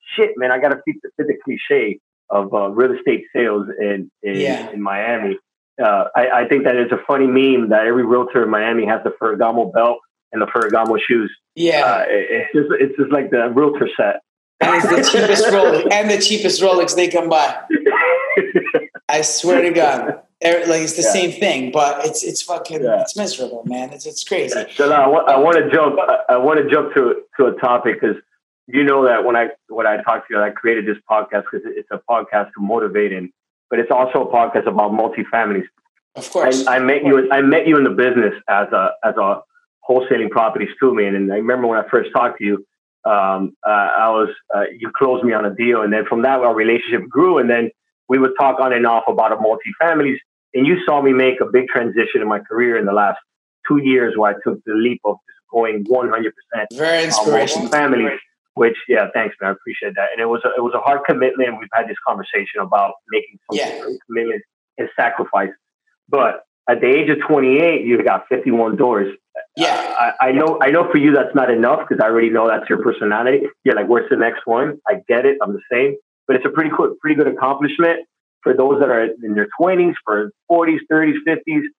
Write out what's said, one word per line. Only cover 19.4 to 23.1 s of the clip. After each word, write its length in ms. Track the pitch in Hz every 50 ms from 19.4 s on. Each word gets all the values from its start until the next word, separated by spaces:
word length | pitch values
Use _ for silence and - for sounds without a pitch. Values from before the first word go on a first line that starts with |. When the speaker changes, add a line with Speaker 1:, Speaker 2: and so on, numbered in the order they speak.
| - 170 180 175 170
Speaker 2:
to 80 | 175
God. 500 | 165 165 160 147 135 120 - - - - - _ _ _
Every, 260 | 170 170 170 175 170
like, 140 | 165 165 160
it's 140 | 160 151 156
the 60 | 170 170
Speaker 1:
Yeah. 80 | 214 202
Speaker 2:
same 180 | 190 180 170
thing, 400 | - - - 196 156 135 127 123
but 340 | - 151 147 143 143 147 -
it's, 200 | 156 151 - -
it's 180 | 175 - - -
fucking, 400 | - 175 165 170 - 160 151 135
Speaker 1:
Yeah. 200 | 120 110 98 -
Speaker 2:
it's 140 | 107